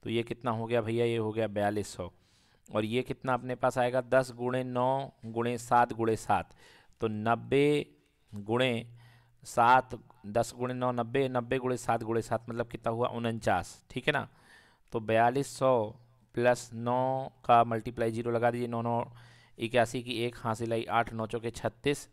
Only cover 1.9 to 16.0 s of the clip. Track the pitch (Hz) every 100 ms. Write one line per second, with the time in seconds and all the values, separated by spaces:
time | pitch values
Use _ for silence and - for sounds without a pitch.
1.9 | - 87 _ _ _ _ _ _ 101 110
2.9 | 117 127 131 135 127 127 123 131 127 123
3.9 | 127 120 127 127 117 123 127 127 123 127
4.9 | 135 139 - 113 113 117 120 117 120 120
5.9 | 113 113 110 - 98 85 - - - _
6.9 | _ 113 107 107 117 117 135 143 147 -
7.9 | _ _ _ _ 104 101 120 131 117 -
8.9 | - - - _ _ - - 117 127 127
9.9 | 120 - - 101 104 113 123 123 127 127
10.9 | 123 117 127 135 127 120 135 127 123 -
11.9 | 117 113 113 110 117 120 117 117 - -
12.9 | 113 123 117 117 113 104 92 85 - _
13.9 | - - 147 - _ - - _ _ _
14.9 | 120 110 110 117 127 139 - 135 127 107
15.9 | -